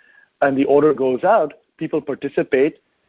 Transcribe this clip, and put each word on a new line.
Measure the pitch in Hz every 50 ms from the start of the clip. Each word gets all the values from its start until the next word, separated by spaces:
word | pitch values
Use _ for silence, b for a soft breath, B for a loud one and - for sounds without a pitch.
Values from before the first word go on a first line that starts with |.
| b b b b b b b _
and | - 139 135
the | 135 139
order | 135 143 143 147 156 139
goes | 127 131 131 127 113 -
out, | 180 226 208 156 143 - _ _ _ _
people | _ 165 147 - 151
participate | - - 131 - - 143 - 180 151 - 147 131 139 165 - _ _ _ _ _ _